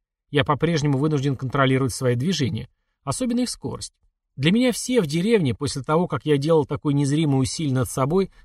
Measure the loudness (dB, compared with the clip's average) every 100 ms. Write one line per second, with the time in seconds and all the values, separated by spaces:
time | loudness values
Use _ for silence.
0 | _ _ -4 0 0 0 0 0 0 0
1 | 0 0 -2 -4 -4 0 2 2 0 -2
2 | -2 0 -2 -2 -2 -4 -10 _ _ _
3 | -8 -4 -2 -2 -2 -6 -10 -10 -14 _
4 | _ _ _ -2 2 4 2 0 0 0
5 | 2 0 2 2 2 -2 -4 -6 0 0
6 | 0 -2 0 2 4 2 2 -2 0 2
7 | 2 2 2 2 0 -2 -2 0 -2 -2
8 | 0 0 -2 -6